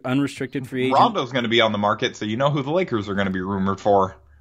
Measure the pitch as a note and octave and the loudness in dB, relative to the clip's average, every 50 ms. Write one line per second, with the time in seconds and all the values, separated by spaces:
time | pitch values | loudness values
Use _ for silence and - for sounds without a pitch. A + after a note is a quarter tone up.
0 | - C3 B2+ C#3 C#3+ C3+ - - C3+ C3 - C#3+ C3 A#2+ C3 B2+ B2+ B2+ C3 C#3+ | -4 -2 -2 0 0 -2 -4 -6 -8 -8 -6 -8 -8 -6 -4 -2 0 2 4 4
1 | G3 A#3 A3 F#3 C#3 A#2 C3 B2+ A#2 A2 A#2 A#2 A2+ A2 G#2 G#2 G#2 G#2 A2 - | 4 4 2 0 -4 -4 -4 -4 -2 2 4 4 4 4 2 2 2 2 2 0
2 | B2+ A#2 - - A2 G#2+ A2 A#2+ C#3 D3 C#3+ C#3+ C3 C#3 D#3 F#3 F#3 - B2 A2 | -2 -4 -4 -6 -6 -4 -2 0 0 0 0 0 -2 -2 -2 -2 -2 -2 -2 -4
3 | G2 G#2 G2 G2+ G2 F#2+ F#2 F#2+ F#2 F#2+ G2+ G2 F#2+ G2 G2 - - G#2+ G2+ G2 | -4 -4 -2 -2 -2 -2 -2 -2 -4 -4 -2 -2 -2 -2 -2 0 2 4 4 4
4 | F#2+ F#2 - - _ _ - - | 4 2 -2 -8 _ _ -20 -8